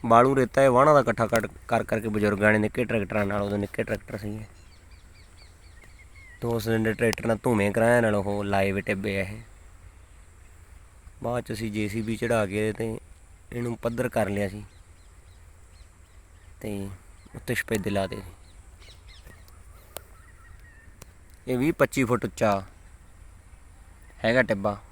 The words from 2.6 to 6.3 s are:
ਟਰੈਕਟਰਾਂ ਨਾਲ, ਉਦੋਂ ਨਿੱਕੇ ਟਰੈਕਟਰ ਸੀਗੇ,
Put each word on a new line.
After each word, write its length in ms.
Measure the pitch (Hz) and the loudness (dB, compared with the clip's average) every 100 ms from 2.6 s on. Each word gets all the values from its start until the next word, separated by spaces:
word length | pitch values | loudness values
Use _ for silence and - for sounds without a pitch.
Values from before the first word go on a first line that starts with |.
| 107 - | 2 -2
ਟਰੈਕਟਰਾਂ 420 | 117 117 98 107 101 | -2 -2 -2 -2 -2
ਨਾਲ, 160 | 104 | -2
ਉਦੋਂ 160 | 101 101 | -2 -2
ਨਿੱਕੇ 240 | 101 - | -4 -4
ਟਰੈਕਟਰ 360 | 110 110 - 110 | -4 -4 -6 -10
ਸੀਗੇ, 260 | 104 107 107 - - - - - - - - - - - - - - - - - - | -8 -10 -12 -20 -20 -20 -20 -20 -20 -20 -20 -20 -20 -20 -20 -20 -20 -20 -20 -20 -20